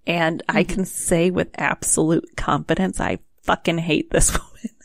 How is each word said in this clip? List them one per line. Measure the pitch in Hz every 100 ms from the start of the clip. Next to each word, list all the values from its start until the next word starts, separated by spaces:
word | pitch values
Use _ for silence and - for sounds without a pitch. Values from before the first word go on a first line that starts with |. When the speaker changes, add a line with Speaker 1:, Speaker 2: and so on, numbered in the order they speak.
| -
Speaker 1:
And | 170 160 170 -
I | -
Speaker 2:
Mm-hmm. | 175
Speaker 1:
can | - 185
say | - - 165 180
with | 175 - -
absolute | 143 - - - 160 160 - -
confidence, | - 143 156 160 185 -
I | - - - _
fucking | - - - 165
hate | 170 151 -
this | 165 -
<laughs> | -
woman. | - - - _